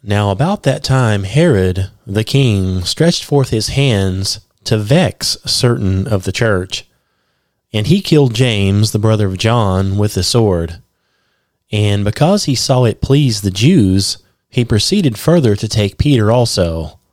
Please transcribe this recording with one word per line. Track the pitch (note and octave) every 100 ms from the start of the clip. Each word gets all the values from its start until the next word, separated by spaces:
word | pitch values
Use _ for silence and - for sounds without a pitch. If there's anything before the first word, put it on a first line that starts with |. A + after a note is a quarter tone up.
Now | G#2 G#2 G#2
about | G2 D#3 G3+
that | D3 -
time | - C3 A#2+ G#2 G2
Herod | B2 E3+ G#2+ F#2 F2+ F#2+ - -
the | G2
king | A2 C#3 C3 G2+ F#2 F#2
stretched | F2+ - D#3+ -
forth | - C#3+ C3
his | A2+ G#2+
hands | C3+ C#3 G#2 F#2+ F#2 F#2+ - _ _
to | - A2
vex | G2+ D3 D3+ - - - -
certain | - B2+ A#2+ G2+ F#2+ F#2+
of | G#2
the | F#2+
church, | - A2+ G2 F#2 - - _ _ _ _ _ _ _ _
and | G#2+ G#2
he | G3
killed | - D3+ C3+
James, | A2 B2+ G#2 G2 G2+ G#2+
the | G#2+
brother | A2 G#2+ G2+
of | F#2
John, | A2+ A#2+ G2+ F#2 G2 G2+
with | G#2 -
the |
sword. | - B2 A2 F2 E2 - _ _ _ _ _ _ _ _ _
And | G#2+ G#2 G2+
because | G2+ - D3+ G3+ -
he | B2
saw | - B2+ B2
it | -
please | - C#3 C#3 G#2+
the | G2
Jews, | F#2+ B2+ F#3 G2 F#2+ G2 - _ _ _
he | - A#2
proceeded | G#2+ - G#3 D#3 G#2+
further | - E3+ B2 G2+
to | G#2
take | - G#2 -
Peter | D3 C3 G#2
also. | A#2+ A#2 - E2+ E2 D#2 - _